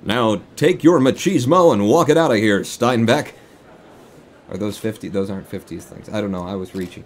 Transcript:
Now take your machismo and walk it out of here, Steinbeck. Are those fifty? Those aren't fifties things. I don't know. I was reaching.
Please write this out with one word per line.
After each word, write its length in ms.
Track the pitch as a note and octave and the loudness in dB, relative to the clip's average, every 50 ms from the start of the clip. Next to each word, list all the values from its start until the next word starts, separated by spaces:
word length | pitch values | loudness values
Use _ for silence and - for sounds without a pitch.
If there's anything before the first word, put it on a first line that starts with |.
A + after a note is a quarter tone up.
| - | -6
Now 380 | E2+ G#2 B2 A#2+ A2+ G#2 F#2+ - - - | -4 -2 0 0 0 0 -2 -6 -14 -6
take 280 | - C#3+ D#3+ F3+ - - | 0 2 2 2 4 4
your 160 | D#3 F3+ D#3 | 4 4 6
machismo 720 | C3 C3+ A2 - - E3+ G3 D3 B2 B2 D#3+ F#3 F3 E3+ B2+ | 4 2 0 0 -2 -2 0 0 2 2 4 6 6 4 4
and 140 | G2+ G2+ | 4 2
walk 220 | G#2 G#2+ E3+ E3 B2 | 2 4 2 4 4
it 80 | D#3 | 4
out 140 | E3 E3 D3+ | 2 4 2
of 60 | B2 | 2
here, 240 | G#2 A2 A2 G2+ F#2+ | 2 2 2 2 0
Steinbeck. 720 | F2+ - - - A#2+ A#2+ B2+ A#2 A#2 A2+ B2 D3 C3 - - - - - - - _ - - - - - - - - - - - - - - - _ - | -2 -6 -6 -2 -2 0 0 0 2 2 0 0 -2 -8 -14 -20 -20 -20 -20 -20 _ -20 -20 -20 -20 -20 -20 -20 -20 -20 -20 -20 -20 -20 -20 -20 _ -14
Are 80 | - | -10
those 200 | F#2+ G#2 G#2 G2 | -6 -6 -6 -6
fifty? 320 | - - A2+ G#2 - - - | -6 -8 -8 -8 -8 -12 -6
Those 200 | E2+ G2 G2 G2+ | -4 -4 -4 -4
aren't 180 | G2 F#2+ F2+ | -6 -10 -10
fifties 380 | - - F#2+ - - F2 E2+ - | -12 -14 -14 -12 -12 -16 -16 -14
things. 240 | - - - - - | -16 -20 -20 -18 -8
I 120 | - G#2+ | -6 -6
don't 100 | G#2 G2+ | -4 -4
know. 120 | F#2+ F2+ F2 | -4 -6 -6
I 120 | F2+ G2+ | -8 -8
was 200 | G2 F#2 F#2 - | -8 -8 -8 -8
reaching. 280 | F#2+ F#2 E2+ - - - | -10 -10 -10 -12 -18 -20